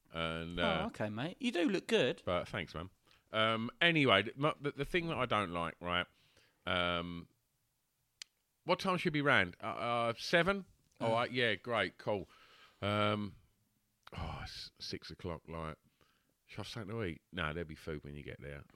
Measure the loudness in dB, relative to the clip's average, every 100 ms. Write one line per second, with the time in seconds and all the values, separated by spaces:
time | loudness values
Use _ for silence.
0 | _ -4 -4 -2 -4 0 2 2 -2 -4
1 | -6 -4 -8 -6 -4 0 0 0 2 2
2 | 2 0 0 0 0 -6 -6 -8 -10 _
3 | _ _ _ 2 2 2 -2 2 4 6
4 | 8 6 6 0 -2 0 -4 -6 -2 -2
5 | -2 -2 0 2 0 -2 -4 -4 -2 0
6 | -2 _ _ _ _ _ -2 0 2 0
7 | -2 -8 -12 _ _ _ _ _ _ _
8 | _ -20 -20 _ _ _ 0 0 2 0
9 | 0 2 4 4 4 -2 -8 -4 -2 0
10 | 0 -2 2 4 4 0 -4 -18 _ -4
11 | 2 2 2 2 2 2 0 0 0 -2
12 | -2 -2 -2 -14 -20 -20 -20 -4 0 4
13 | 4 2 -2 -10 _ _ _ _ _ _
14 | -14 -8 -6 -6 -8 -10 -14 -12 -10 -10
15 | -10 -10 -8 -8 -8 -8 -6 -8 _ _
16 | _ _ _ _ -18 -12 -10 -10 -8 -6
17 | -6 -6 _ -4 -2 -4 -8 -10 -10 -8
18 | -8 -12 -12 -12 -12 -14 -16